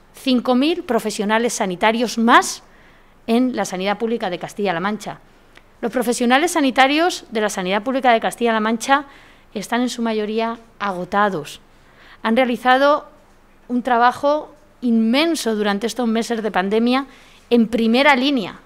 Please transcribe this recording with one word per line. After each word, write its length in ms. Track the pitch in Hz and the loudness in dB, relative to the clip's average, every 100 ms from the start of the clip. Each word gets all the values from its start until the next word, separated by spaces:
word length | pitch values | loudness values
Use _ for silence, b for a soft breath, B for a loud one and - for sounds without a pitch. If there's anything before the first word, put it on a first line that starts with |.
| _ - | _ -8
cinco 400 | - 254 233 247 | 0 0 2 2
mil 260 | 294 349 | 2 -2
profesionales 720 | 339 226 214 202 202 220 233 | -2 -2 -2 -4 0 0 0
sanitarios 640 | - 202 175 220 226 240 233 | -2 -4 0 0 0 -2 0
más 460 | 226 302 370 - b b b b b b - | 4 4 4 -8 b b b b b b -2
en 280 | 233 254 233 | 0 0 -2
la 100 | 196 | -4
sanidad 340 | 180 190 202 | -4 -4 -2
pública 320 | 226 226 214 | -2 -4 -4
de 80 | 175 | -6
Castilla-La 400 | 147 - 202 165 | -10 -4 -2 -2
Mancha. 400 | 190 214 196 143 - b b b _ _ | -2 -6 -8 -14 -18 b b b _ _
Los 100 | 240 | -6
profesionales 600 | 254 233 233 240 262 339 | -4 -2 0 2 2 2
sanitarios 760 | 339 277 254 269 294 349 349 - | 0 0 4 4 4 0 -2 -6
de 120 | 220 | -2
la 80 | 214 | -2
sanidad 340 | 202 185 202 | -2 -2 -2
pública 280 | 208 262 254 | -2 0 2
de 80 | 226 | 2
Castilla-La 400 | 202 - 233 220 | 0 -2 -2 0
Mancha 440 | 214 226 247 277 285 B B B B | 0 -2 0 0 0 B B B B
están 280 | 214 - 233 | -12 -4 -2
en 80 | 247 | -2
su 120 | 240 | -4
mayoría 560 | 233 220 214 220 226 226 - _ | -4 -4 -4 -2 -4 -6 -16 _
agotados. 840 | 202 180 180 202 208 185 143 - _ b b b b b | -6 -6 -4 0 0 -2 -8 -16 _ b b b b b
Han 120 | 220 226 | -2 2
realizado 720 | 247 226 254 254 285 294 - - _ _ _ _ _ | 2 0 2 4 4 2 -2 -20 _ _ _ _ _
un 160 | 247 | -4
trabajo 720 | 254 233 240 247 285 302 - - _ _ | 0 4 4 2 0 0 -4 -20 _ _
inmenso 760 | 247 226 220 262 330 320 233 214 | 0 2 2 2 0 0 -2 -2
durante 300 | 208 202 226 | -2 -2 -4
estos 220 | - 240 | -2 -2
meses 340 | 226 226 233 | -2 -2 -4
de 80 | 208 | -2
pandemia 560 | 190 190 220 240 254 277 B B B B | -2 0 0 2 0 -4 B B B B
en 160 | 240 214 | 2 2
primera 480 | 226 226 233 285 269 | 2 2 4 4 4
línea 460 | 269 277 175 - | 2 -2 -4 -10